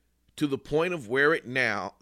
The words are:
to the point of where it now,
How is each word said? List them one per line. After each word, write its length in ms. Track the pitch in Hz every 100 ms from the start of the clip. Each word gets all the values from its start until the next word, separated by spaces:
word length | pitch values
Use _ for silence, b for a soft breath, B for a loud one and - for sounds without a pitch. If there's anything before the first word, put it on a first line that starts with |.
| _ _ _ -
to 100 | 151
the 120 | 135
point 360 | - 147 175
of 140 | 175 107
where 240 | 131 143
it 140 | 160 -
now, 480 | 131 123 101 95 -